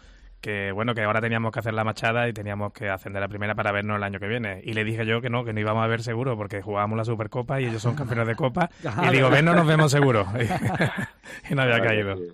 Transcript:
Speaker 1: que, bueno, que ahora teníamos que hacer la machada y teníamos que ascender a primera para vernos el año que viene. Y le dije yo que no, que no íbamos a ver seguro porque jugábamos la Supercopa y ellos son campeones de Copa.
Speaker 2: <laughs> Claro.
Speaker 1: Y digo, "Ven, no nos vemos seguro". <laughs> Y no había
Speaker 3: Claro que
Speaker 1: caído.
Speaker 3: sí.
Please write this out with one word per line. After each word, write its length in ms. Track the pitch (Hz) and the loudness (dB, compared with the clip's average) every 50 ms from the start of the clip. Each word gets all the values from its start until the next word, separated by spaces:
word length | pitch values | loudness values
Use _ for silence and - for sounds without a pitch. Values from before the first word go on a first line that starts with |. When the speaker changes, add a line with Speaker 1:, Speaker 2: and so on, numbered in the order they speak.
| - - - - - - - - - | -12 -20 -20 -20 -20 -20 -20 -14 -8
Speaker 1:
que, 300 | - 107 101 98 98 98 | -6 -6 -4 -4 -4 -4
bueno, 220 | 98 113 120 117 | -2 -2 -2 -2
que 80 | 110 110 | 0 0
ahora 180 | 104 107 110 | 2 2 2
teníamos 320 | 110 117 113 113 113 113 110 | 0 0 0 0 0 -2 -4
que 60 | 127 | -4
hacer 160 | 107 117 107 | -4 -4 -2
la 100 | 110 110 | -2 -2
machada 420 | 110 107 - - 117 113 120 120 | -2 -2 -2 -2 0 0 2 0
y 60 | 120 110 | -2 -2
teníamos 400 | 110 104 104 101 101 104 101 - | -4 -6 -8 -6 -6 -6 -8 -8
que 160 | - - 101 | -8 -6 -4
ascender 340 | 95 95 - 98 101 98 98 | -4 -6 -6 -8 -6 -6 -6
a 60 | 98 | -6
primera 260 | 104 101 104 104 107 | -6 -4 -4 -4 -2
para 180 | 107 107 107 101 | -2 0 0 0
vernos 260 | 101 101 107 104 104 | 0 0 -2 -2 -2
el 40 | 101 | -2
año 160 | 101 98 95 | -4 -4 -6
que 80 | 101 | -6
viene. 360 | 101 113 123 117 104 95 92 95 | -4 -4 -4 -4 -6 -6 -8 -8
Y 80 | - 113 | -6 -4
le 120 | 107 107 | -2 -2
dije 200 | 107 113 113 117 | -2 -2 -2 -2
yo 160 | 110 113 117 | 0 0 -2
que 80 | 123 127 | -2 -2
no, 160 | 120 123 123 | -4 -2 -4
que 80 | 117 107 | -4 -4
no 80 | 107 | -2
íbamos 240 | 104 107 107 110 113 | 0 0 0 0 2
a 20 | |
ver 160 | 113 113 113 113 | 0 0 -2 -2
seguro 320 | 120 113 113 127 135 123 | -4 -4 -2 -2 -2 -2
porque 280 | 107 104 98 - 101 98 | -2 -4 -6 -6 -8 -6
jugábamos 340 | 104 104 101 104 104 110 | -4 -2 0 0 0 0
la 80 | 113 110 | -2 -2
Supercopa 560 | 117 120 107 113 104 - 127 123 117 139 135 | -2 -2 -4 -4 -4 -4 -6 -4 -2 -2 -2
y 60 | 131 | -2
ellos 160 | 120 113 113 104 | -2 -2 -2 -2
son 120 | 120 113 | -2 -2
campeones 320 | - 139 117 123 117 117 | -2 -4 -4 -2 0 0
de 80 | 113 117 | 0 0
Copa. 340 | 101 156 131 123 170 175 175 - | 0 0 0 2 0 -2 -2 -2
Speaker 2:
<laughs> 60 | - | -8
Claro. 240 | - 151 107 120 - - - | -8 -6 -2 2 2 4 4
Speaker 1:
Y 40 | |
digo, 120 | 131 131 127 | 6 6 6
"Ven, 160 | - 139 156 | 6 6 6
no 100 | 170 175 | 6 6
nos 120 | 175 170 | 6 6
vemos 240 | 151 160 156 156 151 123 | 6 6 6 6 6 6
seguro". 320 | 147 143 139 123 107 98 92 101 | 6 6 6 6 4 2 2 0
<laughs> 1160 | 120 117 107 - - - - 92 - 170 135 - - 214 - - _ _ - - - - - | -2 0 0 0 0 -2 -2 0 0 0 -2 0 -4 -8 -8 -10 _ _ -18 -18 -16 -8 -4
Y 40 | - | 0
no 60 | 139 135 | 2 2
había 120 | 127 117 | 4 4
Speaker 3:
Claro 60 | 117 113 | 4 4
que 60 | 117 | 4
Speaker 1:
caído. 280 | 110 107 104 98 98 | 2 2 2 0 -2
Speaker 3:
sí. 120 | 95 87 85 | -4 -6 -10